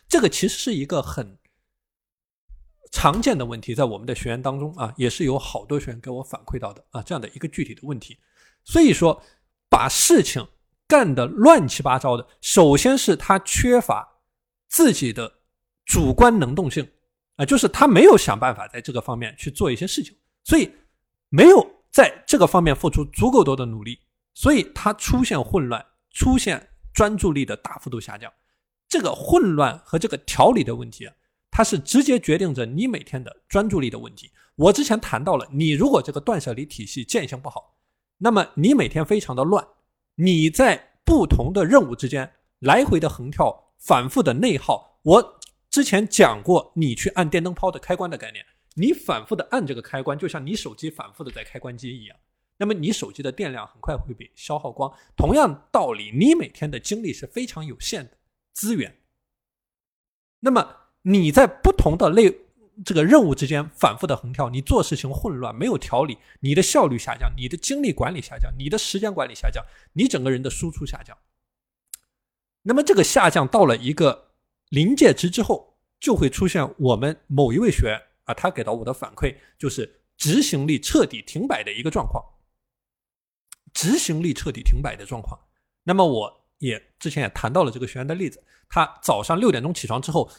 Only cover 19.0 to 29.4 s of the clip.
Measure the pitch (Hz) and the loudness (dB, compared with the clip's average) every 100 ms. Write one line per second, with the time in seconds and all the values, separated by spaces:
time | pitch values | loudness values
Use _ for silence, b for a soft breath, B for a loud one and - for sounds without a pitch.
19 | - 117 113 - 151 - 185 120 190 - | -8 -8 -10 -12 -12 -4 -4 -2 -6 -6
20 | - _ _ _ - 311 196 - _ _ | -8 _ _ _ 0 2 2 -6 _ _
21 | _ _ _ 139 311 381 - - _ - | _ _ _ 8 10 10 6 -4 _ 4
22 | 220 - - 285 - 185 160 135 160 156 | 4 2 -2 2 4 4 2 0 0 -2
23 | 143 - 233 254 139 135 120 110 104 123 | -4 -2 2 4 4 0 -6 -10 -14 -16
24 | _ _ _ - 269 277 165 - 208 214 | _ _ _ -4 2 2 0 -4 -4 -4
25 | - 254 247 160 120 190 127 113 - _ | -2 -2 -2 -4 -2 -4 -4 -6 -10 _
26 | _ - 254 262 208 135 - _ - - | _ -4 0 0 0 -6 -10 _ -6 0
27 | 214 214 190 143 131 104 - - - 113 | 0 0 -2 -2 -4 -8 -12 -14 -12 -14
28 | - 104 113 _ _ _ _ _ - 330 | -14 -18 -20 _ _ _ _ _ -4 -2
29 | 185 - - 359 | -2 -4 0 2